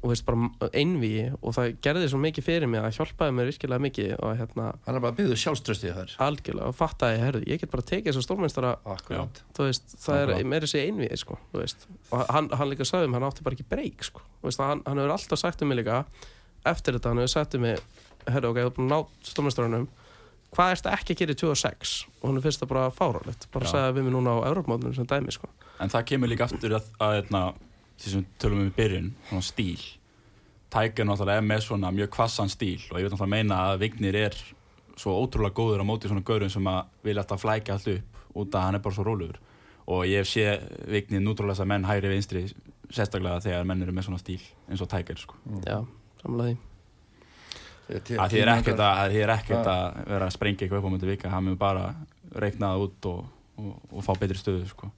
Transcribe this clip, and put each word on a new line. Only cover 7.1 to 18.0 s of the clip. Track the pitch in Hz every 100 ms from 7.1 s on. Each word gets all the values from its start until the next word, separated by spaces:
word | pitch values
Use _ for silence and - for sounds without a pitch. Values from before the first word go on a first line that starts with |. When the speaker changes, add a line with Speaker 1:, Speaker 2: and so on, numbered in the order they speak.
| 113
Speaker 1:
heyrðu, | 123 113 -
ég | 165
get | 165
bara | 127
tekið | - 185 220
þessa | 135 123
stórmeistara, | 190 160 - 127 -
Speaker 2:
Akkurat. | 107 95 - - 90 - -
Speaker 1:
þú | - 139
veist, | 127 - -
það | - 143
er | 139
Speaker 3:
Nákvæmlega. | - 131
Speaker 1:
meira | 156 151
að |
segja | 147 151
einvígi, | 208 123 -
sko, | - - -
þú | -
veist, | - - - - -
og | 123 131
hann, | 151 151
hann | 131 139
líka | 139
sagði | 131 185 156
um, |
hann | 123
átti | 135 -
bara | 143 123
ekki | -
break, | 233 320 -
sko, | - - - -
þú | -
veist, | 127
hann, | 139 147 -
hann | 139
hefur | 139 180
alltaf | - 147
sagt | 175 -
um | 147
mig | 123
líka, | 107 120 135 - - - - -
eftir | - 165 -
þetta, | 120 123
hann | 120
hefur | 123
sagt | 156 151
um | 131
mig, | 117 101 - -